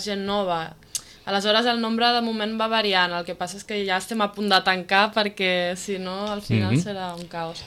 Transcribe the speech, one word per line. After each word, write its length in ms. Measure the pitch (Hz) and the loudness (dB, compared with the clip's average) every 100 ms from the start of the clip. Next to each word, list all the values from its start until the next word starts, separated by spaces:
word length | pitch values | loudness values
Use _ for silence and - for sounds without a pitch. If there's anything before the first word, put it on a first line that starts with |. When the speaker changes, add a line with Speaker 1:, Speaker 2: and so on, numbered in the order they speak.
Speaker 1:
gent 240 | 208 196 196 | -2 -4 -2
nova. 480 | 208 190 165 160 - - - - - - | 0 0 -2 -4 -12 -12 -12 -12 -14 -4
Aleshores, 400 | 196 208 220 240 | 0 2 4 4
el 120 | 233 | 0
nombre 280 | 226 226 240 | 0 2 4
de 100 | 240 | 4
moment 360 | 233 220 214 220 | 0 -2 -2 -2
va 80 | 220 | 0
variant. 460 | 226 208 185 180 | 2 2 4 2
El 100 | 175 | 0
que 120 | 175 170 | -6 -6
passa 200 | 180 196 | -6 -8
és 80 | |
que 140 | - 208 196 | -6 -4 0
ja 120 | 185 | -2
estem 220 | - 226 | -2 -2
a 80 | 208 | -2
punt 160 | 202 208 | 0 2
de 100 | 190 | 4
tancar 500 | 190 185 180 196 208 | 4 0 2 4 4
perquè, 600 | 214 208 202 185 180 175 180 | 2 -2 0 0 2 0 -2
si 200 | - 190 | -6 -6
no, 280 | 185 190 208 | -4 -6 -4
al 100 | 208 | -6
final 320 | 202 113 101 | 0 2 4
Speaker 2:
Mhm. 80 | 131 | 2
Speaker 1:
serà 300 | 190 190 185 175 | 0 -4 -6 -8
un 120 | 175 | -10
caos. 360 | 175 165 170 | -8 -8 -8